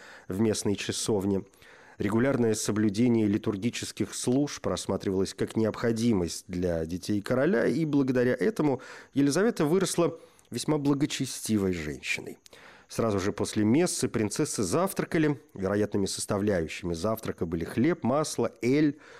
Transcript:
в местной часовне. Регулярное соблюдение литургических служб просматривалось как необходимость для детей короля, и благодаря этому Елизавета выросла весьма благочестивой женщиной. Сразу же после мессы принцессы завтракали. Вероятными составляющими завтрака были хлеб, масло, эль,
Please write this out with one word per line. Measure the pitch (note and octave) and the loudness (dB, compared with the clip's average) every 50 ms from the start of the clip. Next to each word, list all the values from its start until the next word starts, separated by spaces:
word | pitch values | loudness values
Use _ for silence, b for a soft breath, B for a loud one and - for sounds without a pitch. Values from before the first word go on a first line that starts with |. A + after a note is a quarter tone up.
| B B B B B B | B B B B B B
в | F#2 G2 | -2 0
местной | A2+ A2 G2+ - - G#2+ G2+ | 2 2 2 0 0 -2 -2
часовне. | - - - G2+ - - - A2+ G2 F#2 G2+ G2 F#2+ F#2+ - B B B B B B B B B B | -2 -4 -6 -6 -4 -2 -2 0 0 2 0 0 0 -2 -6 B B B B B B B B B B
Регулярное | F#2 G#2 G#2 A2+ B2 C#3 C#3+ A#2+ A#2+ A2+ A2 | -2 0 2 2 2 2 2 2 2 2 2
соблюдение | G#2+ - - G#2 G#2+ A2 G#2+ F#2+ G#2+ B2 B2 A#2 A2+ A2 | 0 -2 -2 0 2 2 2 2 2 2 4 4 4 4
литургических | G#2 G2+ G#2+ - A2 G#2 F#2+ G2 A#2+ - - - - - - G#2+ - - | 4 2 2 0 -2 -4 -2 -2 -4 -4 -4 -8 -8 -4 -4 -4 -4 -4
служб | - - B2+ B2 C#3 C#3+ C#3+ - - | -4 -2 0 2 2 0 0 -4 -4
просматривалось | - G2+ F#2 F2+ - - G2 F#2 - G#2 F#2 F#2+ F#2+ - - | -4 -2 -2 -2 -2 -2 -4 -2 0 0 0 0 0 0 -2
как | - A2+ - - A2+ | -4 -6 -4 -2 0
необходимость | A2 G#2+ G2 - - A#2 A#2 A2 A#2 A#2+ A2 F#2+ F2 D#2+ - - - - | 0 0 0 -2 -2 -2 0 2 2 2 2 2 2 0 -4 -8 -10 -8
для | F#2 F2+ F2+ F2 E2+ E2 D#2+ | -4 -2 0 0 0 -2 -2
детей | D#2+ F2+ F2 - - G#2 G2+ | -4 -6 -6 -4 -2 -2 -2
короля, | - - B2+ B2+ C#3 E3+ G#3 A#3 - | -2 -2 -2 0 0 2 2 2 2
и | - - D#3 E3 | 0 0 0 -2
благодаря | D3+ C#3+ C#3+ C3+ C3 B2+ B2+ A#2+ B2 - | 0 0 0 2 2 2 2 2 2 2
этому | - - A3 A3 - D3+ D3 B2+ - B B B B B B B | 2 0 -2 0 0 0 0 0 -2 B B B B B B B
Елизавета | C3 C#3+ C#3+ C3+ F3 G3+ A#3+ A3+ - E3 | 2 2 4 4 2 2 2 2 2 2
выросла | C#3+ E3 F#3+ F#3 - - - E3+ D#3 - B B B B B B B | 2 2 2 2 0 0 0 0 0 0 B B B B B B B
весьма | - A#2+ - - D3+ D3+ | -8 -6 -2 0 0 2
благочестивой | C#3 C#3+ D3 C3+ D3+ C#3 - - C3+ B2 - - - - A2 G#2 F#2+ F#2+ F2+ | 2 2 2 2 0 -2 -2 -2 -4 -4 -6 -8 -2 0 2 2 2 2 0
женщиной. | E2+ D2+ D2+ C#2 B1+ - - - - - - - - - B B B B B B B B B | -2 -4 -6 -8 -8 -6 -6 -6 -6 -6 -10 -14 -16 -18 B B B B B B B B B
Сразу | - - A#2 A2+ G2+ G2 | -4 0 0 2 2 2
же | F2+ G2+ | 0 0
после | F#2 - G#2 - - A2 G#2+ | 0 -2 -2 -2 0 2 4
мессы | G#2+ A#2+ D#3 F#3 - - - - A2+ | 4 6 4 4 2 0 -2 -2 -2
принцессы | - A2 G#2+ G2+ - - D3+ - - - G#2 | 0 0 -2 0 0 -2 -2 -2 0 -2 -2
завтракали. | E2+ G#2 D#3+ F#3 F#3+ - - - - - E3 D3+ D3+ C#3+ - - _ - | 0 2 0 0 0 -2 -4 -4 0 2 2 2 2 2 -2 -6 _ -8
Вероятными | F#2+ F#2+ F#2+ G2+ G#2 G#2 G2+ - G2+ G2 F#2 | -4 -2 0 2 2 2 2 0 0 0 0
составляющими | - - - - A2 G2 G2+ G#2+ G2 F2 D#2+ - - - - F2 E2+ | -2 -4 -4 -2 0 0 2 2 2 2 0 -2 -6 -6 -6 -4 -4
завтрака | E2 E2+ G#2+ A2 - - F#2+ F#2 - F#2 | -2 -2 -2 -2 -2 -4 -8 -6 -6 -4
были | E2 F2 E2 E2 | -4 -2 -4 -4
хлеб, | - - - A#2+ D#3+ F3+ E3+ | -4 -2 0 2 2 2 0
масло, | - A2+ C3 D3+ D#3 - - - A#2 A2 - - - | 0 0 2 0 0 -2 -2 -2 -2 -2 -2 -2 0
эль, | B2 C3+ D3+ D#3 D3 C#3+ B B B B | 2 2 4 4 2 0 B B B B